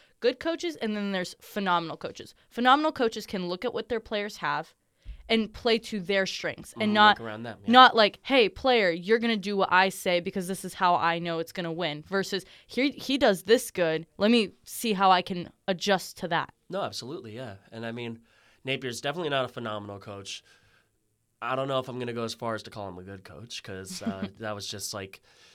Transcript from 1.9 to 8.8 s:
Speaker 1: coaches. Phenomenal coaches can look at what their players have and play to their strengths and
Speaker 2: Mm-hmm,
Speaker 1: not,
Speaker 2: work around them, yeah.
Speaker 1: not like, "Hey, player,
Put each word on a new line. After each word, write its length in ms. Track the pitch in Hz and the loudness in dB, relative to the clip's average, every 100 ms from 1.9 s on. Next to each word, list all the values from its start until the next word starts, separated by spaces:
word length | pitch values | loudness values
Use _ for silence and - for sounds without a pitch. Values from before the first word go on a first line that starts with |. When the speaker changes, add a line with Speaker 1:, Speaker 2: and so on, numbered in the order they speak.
| - | -8
Speaker 1:
coaches. 360 | - - - - _ | -10 -12 -18 -20 _
Phenomenal 440 | - 247 277 311 | 2 4 6 4
coaches 340 | 302 226 220 - | 0 0 -2 -8
can 200 | 190 175 | -6 -6
look 160 | 180 | -6
at 100 | 247 | -6
what 140 | - 220 | -6 -6
their 100 | 226 | -6
players 380 | - 208 208 - | -4 -6 -6 -6
have 340 | 156 147 165 _ _ _ - - - | -4 -4 -6 _ _ _ -18 -10 0
and 240 | 226 208 | 0 0
play 260 | - 240 226 | -2 0 0
to 220 | - 214 | 0 -6
their 240 | 175 196 190 | 0 0 0
strengths 460 | - - - - | -4 -8 -8 -10
and 100 | - | -4
Speaker 2:
Mm-hmm, 80 | 214 | 2
Speaker 1:
not, 240 | 214 208 - | 6 8 6
Speaker 2:
work 80 | 113 | 0
around 160 | 107 | -8
them, 160 | 233 104 | -10 -8
yeah. 80 | 202 | 6
Speaker 1:
not 240 | 247 254 220 | 10 10 8
like, 240 | 208 - | 4 2
"Hey, 260 | - 269 214 | 2 4 4
player, 420 | - 269 240 | 2 2 4